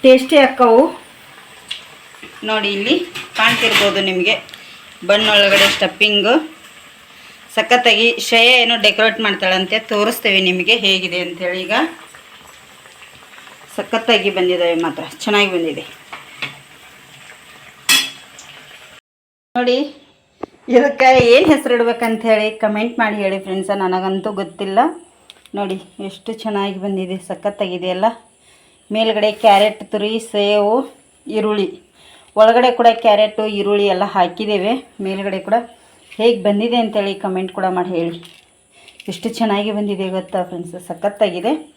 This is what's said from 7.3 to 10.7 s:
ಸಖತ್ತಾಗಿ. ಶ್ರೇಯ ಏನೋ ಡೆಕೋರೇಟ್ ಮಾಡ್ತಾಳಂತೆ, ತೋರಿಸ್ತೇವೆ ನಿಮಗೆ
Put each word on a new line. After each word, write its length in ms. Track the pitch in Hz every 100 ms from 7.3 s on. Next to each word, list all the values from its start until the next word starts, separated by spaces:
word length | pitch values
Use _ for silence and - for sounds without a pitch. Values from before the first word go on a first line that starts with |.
| - - -
ಸಖತ್ತಾಗಿ. 500 | 220 247 240 214 233 233 -
ಶ್ರೇಯ 240 | 233 240 254
ಏನೋ 120 | 233 233
ಡೆಕೋರೇಟ್ 340 | 208 208 220 220
ಮಾಡ್ತಾಳಂತೆ, 540 | 214 190 185 185 185 220 220
ತೋರಿಸ್ತೇವೆ 460 | 208 208 233 220 190 190
ನಿಮಗೆ 240 | 185 180